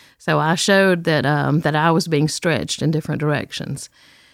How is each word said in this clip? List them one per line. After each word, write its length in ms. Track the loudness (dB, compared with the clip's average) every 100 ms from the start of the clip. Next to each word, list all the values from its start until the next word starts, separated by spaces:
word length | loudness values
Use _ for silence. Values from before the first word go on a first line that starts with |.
| -20 _
So 200 | -2 0
I 160 | 2
showed 500 | 0 2 4 4 2
that, 200 | 0 0
um, 360 | 2 0 2 0
that 160 | 0 2
I 140 | 2
was 180 | 2 0
being 200 | 0 0
stretched 540 | -2 -2 -2 -2 -4
in 80 | -2
different 300 | -2 -2 -4
directions. 680 | -2 -2 -4 -10 -10 -10 -12 _ _ _ _